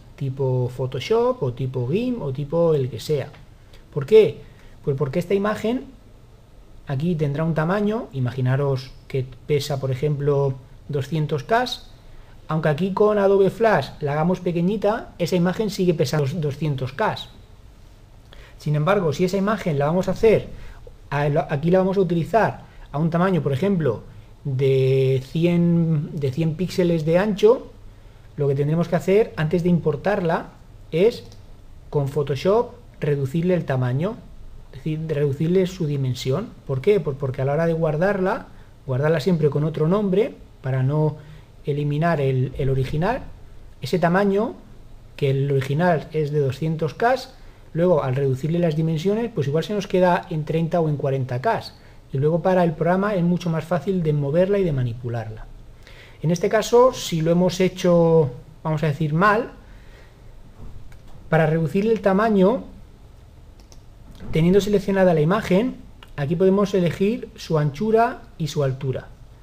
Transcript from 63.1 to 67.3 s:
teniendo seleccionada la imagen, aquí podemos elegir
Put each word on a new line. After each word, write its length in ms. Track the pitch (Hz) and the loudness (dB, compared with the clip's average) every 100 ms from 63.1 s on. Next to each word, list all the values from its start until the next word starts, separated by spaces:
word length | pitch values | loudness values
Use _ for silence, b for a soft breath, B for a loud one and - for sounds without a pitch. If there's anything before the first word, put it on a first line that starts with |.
| - - - - - - - - - - - 113 | -20 -20 -20 -20 -20 -20 -20 -20 -20 -20 -16 -4
teniendo 260 | 160 170 196 | 2 4 4
seleccionada 540 | 196 202 196 190 185 | 4 0 2 2 4
la 80 | 160 | 4
imagen, 560 | 151 208 - 185 254 - - - - - | 2 0 2 2 2 -4 -16 -20 -16 -6
aquí 180 | 143 165 | -4 2
podemos 380 | 190 190 196 | 4 4 2
elegir 560 | 196 175 - 196 254 - | 2 0 0 -2 -2 -8